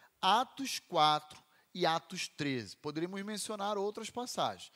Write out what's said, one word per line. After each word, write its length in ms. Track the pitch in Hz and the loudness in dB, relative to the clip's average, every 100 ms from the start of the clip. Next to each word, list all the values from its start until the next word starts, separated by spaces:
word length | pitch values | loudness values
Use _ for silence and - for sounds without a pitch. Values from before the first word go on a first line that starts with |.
| - _ | -20 _
Atos 600 | 190 214 254 - 262 - | 4 4 4 -4 -6 -6
quatro 640 | - 170 151 151 - - _ _ _ | -2 4 6 6 0 -18 _ _ _
e 140 | 185 165 | 0 2
Atos 420 | 165 - 180 - | 2 -2 -8 -8
treze. 480 | - 143 127 98 - | -4 -2 -2 -4 -10
Poderíamos 460 | 147 147 180 196 | -8 -4 -4 -6
mencionar 560 | 202 208 - 208 202 208 | -8 -6 -6 -4 -2 0
outras 320 | 202 208 220 | -2 -4 -8
passagens, 600 | 240 247 - 131 92 - | -8 -6 0 -2 -2 -12